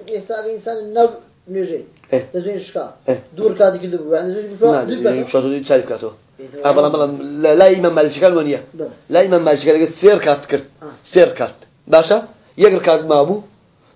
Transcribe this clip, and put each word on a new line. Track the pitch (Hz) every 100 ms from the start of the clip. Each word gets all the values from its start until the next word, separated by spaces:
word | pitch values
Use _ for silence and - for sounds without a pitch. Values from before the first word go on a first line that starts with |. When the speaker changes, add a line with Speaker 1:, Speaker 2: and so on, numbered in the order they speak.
| -
Speaker 1:
إذا | 214 190 220 214 220
إنسان | 226 220 214
نب | 220 233 226 - _ -
نجي. | 190 175 151 - _ _
Speaker 2:
إيه. | 131 -
Speaker 1:
تزوج | 180 180 196
شكا. | - 180 139 - -
Speaker 2:
إيه. | 127 - 160
Speaker 1:
دور | 214 185
كاتي | 196 175
كده | 180 175
بقى. | 151 160
يعني | 180
زوج | 202
بشوا. | 208 196 226
Speaker 2:
نعم، | 143 120
Speaker 1:
زوج | 240
Speaker 2:
يعني | 214 127
Speaker 1:
بشوا. | 123 135
Speaker 2:
بشوا | 131
زوج | 139 135
شارك | 135
كاتو. | - 110 110 - _ _
Speaker 1:
إيه، | 135 143
Speaker 2:
آه، | 143
بلا، | 143 147
بلا، | 151 143 139
لا، | 139 147 156
لا | 156 190 190
إمام | 180
مالك | 160 151 143
قال | 185 170
ونيا. | 151 131 -
Speaker 1:
بلى. | 156 147 - _
Speaker 2:
لا | 160 190
إمام | 175
مالك | 160 143 135
قال | 156 160 -
سير | 190 196
كات | 156 143
كرت. | - 143 - _
Speaker 1:
آه. | 151 - -
Speaker 2:
سير | 180 170
كات. | - 117 - _ _ -
باشا، | 160 160 214 - _ _ -
يقر | 202 190
كات | 175 156
ما | 160 147
أبو. | 147 208 - _ _ _ _